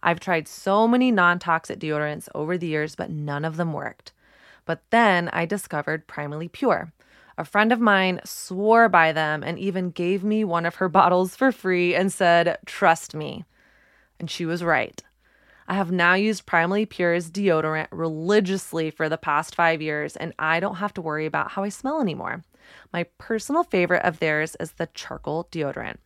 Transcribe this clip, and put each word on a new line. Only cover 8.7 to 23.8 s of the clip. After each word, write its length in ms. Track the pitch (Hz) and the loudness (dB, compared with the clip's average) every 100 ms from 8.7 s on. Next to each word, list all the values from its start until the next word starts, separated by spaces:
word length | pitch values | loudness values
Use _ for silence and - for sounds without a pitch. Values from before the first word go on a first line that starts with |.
| 226 226 | 6 6
by 240 | 180 160 | 6 4
them 300 | 156 156 151 | 2 0 -2
and 160 | 143 170 | -4 -4
even 320 | 190 185 180 | -4 -2 -4
gave 340 | 160 175 196 | -4 -2 -2
me 180 | 196 214 | 0 0
one 220 | 214 165 | 0 0
of 120 | 170 - | -2 -2
her 120 | 185 | 2
bottles 480 | 165 175 180 185 - | 6 6 6 2 2
for 160 | 262 | 0
free 420 | 240 185 180 175 | 2 0 2 2
and 160 | 170 190 | 2 0
said, 460 | - 180 170 170 - | 2 4 6 4 0
"Trust 500 | - - 185 165 - | -8 0 2 2 0
me." 300 | 151 147 - - _ _ _ _ _ _ _ | -10 -10 -10 -16 _ _ _ _ _ _ _
And 120 | 165 | -10
she 160 | - 165 | -6 -4
was 180 | 170 | -2
right. 380 | 170 147 - - - _ _ _ _ _ - | 2 2 0 -8 -20 _ _ _ _ _ -4
I 60 | |
have 180 | 190 180 | -2 0
now 220 | 180 175 | 2 4
used 320 | 185 208 208 - | 4 2 -2 0
Primally 420 | 170 170 196 214 | 0 2 0 -2
Pure's 420 | - 175 170 165 | 0 0 0 -2
deodorant 560 | 175 196 160 156 156 151 | -2 2 2 0 -4 -6
religiously 1000 | - 165 156 165 208 185 190 - 160 160 | -6 -6 -4 2 2 2 -4 -4 -4 -6
for 180 | - 156 | -4 -4
the 80 | 160 | -4
past 380 | - 147 156 | -2 -2 -2
five 260 | - 170 165 | 0 2 2
years, 360 | 156 151 147 - | -2 -6 -6 -8
and 180 | - - | -12 -6
I 220 | 156 165 | -2 0
don't 160 | 185 180 | -2 -4
have 160 | 202 | -8
to 60 | 202 | -6
worry 260 | 165 151 156 | -6 -4 -4
about 260 | 151 - | -4 -4
how 100 | - | -4
I 60 | 202 | -6
smell 320 | 196 262 320 | -6 -6 -2
anymore. 420 | 233 - 85 - - _ _ - - | -2 -4 -6 -8 -12 _ _ -20 -10
My 120 | 175 175 _ | -6 -6 _
personal 440 | - 220 - 294 | -6 -6 -2 -2
favorite 400 | 349 196 | 0 0